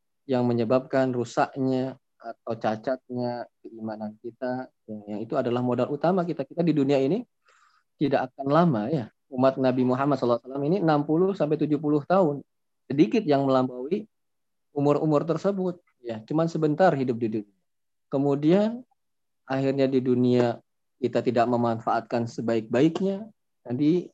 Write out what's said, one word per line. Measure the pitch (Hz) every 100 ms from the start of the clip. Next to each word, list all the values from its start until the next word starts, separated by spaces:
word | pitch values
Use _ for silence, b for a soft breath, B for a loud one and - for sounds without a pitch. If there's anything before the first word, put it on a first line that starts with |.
| _ _
yang | - 127 123
menyebabkan | 120 113 127 139 135 131
rusaknya | 123 120 - 139 139 131 131 131 135 _ _
atau | 117 - - 113
cacatnya | 113 110 123 127 - 123 123 120 - _
keimanan | - 113 110 107 110 107
kita. | 120 117 127 127 127 _ -
Ya, | 107 104 104
yang |
itu | 117 147
adalah | 120 120
modal | 123 120 123
utama | 143 165 185
kita, | 175 185
kita | 135 -
di | 175
dunia | 151 135 143
ini | 135 202 247 _ b b b b b -
tidak | 143 131 131
akan | - 139
lama | 151 175 117 107
ya. | 147 110 _ -
Umat | 131 131 131
Nabi | 131 127 127
Muhammad | 127 143 147
sallallahu | 120 120
alaihi | 123
wasallam | 139 143
ini | 196
enam | 165 147 151
puluh | 156 190
sampai | 190 151 151
tujuh | 151 147
puluh | 147 147
tahun. | 143 185 165 143 - _ _ _ -
Sedikit | 139 208 147
yang | 147 139 139
melampaui | 131 127 127 135 208 214 _ _ _ _ _ _ 143
umur-umur | 143 143 156 147
tersebut. | 156 156 190 196 185 180 _ _
Ya, | 120 110 -
cuman | 156 165
sebentar | 165 156 151 185
hidup | 143 131 117
di | 117 110
dunia. | 104 _ _ _ _ _ -
Kemudian | 139 143 139 151 190 214 233 - _ _ _ _ _ -
akhirnya | 135 135 135 135
di | 135
dunia | 127 123 123 123 120 117 _ _ _ -
kita | 120 123
tidak | 123 117 117
memanfaatkan | 120 120 113 113 113 110 120 117
sebaik-baiknya, | - 117 113 110 120 160 165 190 196 220 _ _ _ 120
nanti | 123 147 175 -